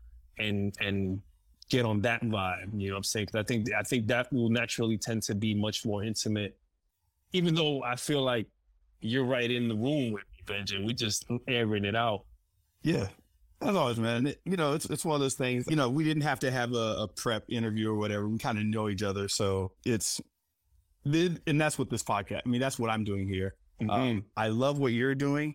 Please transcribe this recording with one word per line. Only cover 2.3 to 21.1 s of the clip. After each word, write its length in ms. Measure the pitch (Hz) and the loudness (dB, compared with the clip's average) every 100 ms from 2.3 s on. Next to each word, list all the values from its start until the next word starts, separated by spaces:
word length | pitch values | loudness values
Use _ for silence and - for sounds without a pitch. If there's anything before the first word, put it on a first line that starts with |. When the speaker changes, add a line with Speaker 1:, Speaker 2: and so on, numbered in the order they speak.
| 104 92 90 95 104 | 0 0 -2 -6 -4
Speaker 1:
you 100 | 98 | -2
know 60 | 98 | -2
what 40 | |
I'm 40 | |
saying? 240 | 98 113 98 | -2 -2 -2
'Cause 120 | 110 | -2
I 40 | |
think, 280 | 107 120 107 | 0 0 0
I 100 | 104 | -2
think 240 | 101 131 110 | 0 0 2
that 240 | 123 123 | 0 0
will 160 | 127 117 | 2 2
naturally 480 | 117 120 - 113 110 | 2 0 0 0 0
tend 240 | - 113 | -2 -2
to 120 | - 104 | -2 0
be 180 | 110 | 0
much 320 | 104 107 - 117 | 2 0 -2 -2
more 180 | 101 | -2
intimate, 540 | 107 107 110 107 101 - _ _ _ _ _ _ _ | -2 -2 -2 -2 -2 -8 _ _ _ _ _ _ _
even 200 | 185 175 | 2 4
though 300 | 160 151 139 | 4 2 0
I 120 | 120 123 | -2 -4
feel 280 | - 147 | 0 2
like 240 | 131 123 98 _ _ _ _ _ | 2 2 -2 _ _ _ _ _
you're 240 | 110 127 127 | -2 0 2
right 240 | 131 120 | 2 2
in 160 | 123 117 | 0 0
the 80 | 107 | 0
room 360 | 123 151 123 | 0 2 0
with 100 | 104 - | -2 -8
me, 80 | - - | -16 -8
Benji. 380 | 101 98 101 | -6 -4 -2
We 100 | 101 123 | -2 -2
just 300 | 117 - - 120 - | -2 -4 -4 -4 -2
airing 380 | 123 113 107 101 | 0 2 0 0
it 100 | 110 | 2
out. 300 | 117 101 - - _ _ _ _ | 0 0 -6 -20 _ _ _ _
Speaker 2:
Yeah. 280 | 151 170 98 - _ _ _ _ | -2 0 -2 -8 _ _ _ _
As 140 | - 196 | 0 2
always, 240 | 131 120 | 2 2
man. 260 | 113 117 139 | 0 2 0
It, 160 | - | -2
you 140 | - 185 | -4 0
know, 160 | 151 | 2
it's, 120 | 156 - | 0 -2
it's 180 | 151 170 | -4 0
one 80 | 147 | 2
of 60 | |
those 140 | 135 - | 2 0
things, 300 | 127 123 123 | 0 0 0
you 60 | 156 | 2
know, 120 | 127 | 2
we 160 | 139 | 2
didn't 200 | 156 156 | 2 2
have 160 | 147 131 | 0 0
to 100 | 135 | 0
have 240 | 127 120 | 0 0
a, 220 | 120 110 101 | 0 0 0
a 60 | 107 | -4
prep 360 | - 123 110 - | -4 -2 -2 -2
interview 440 | 120 113 107 110 | -2 0 0 0
or 40 | 107 | 0
whatever. 320 | 104 104 104 | 0 -2 -2
We 120 | 110 | -2
kinda 240 | 139 107 | -2 0
know 260 | 107 110 107 | 0 0 -2
each 140 | 98 | -2
other. 240 | 104 98 98 | -2 -2 -2
So 420 | - 101 95 92 - 127 | 0 0 0 -2 -4 -2
it's, 340 | 113 - - - _ _ _ _ _ _ _ | 0 0 -4 -8 _ _ _ _ _ _ _
th-, 280 | 143 | 0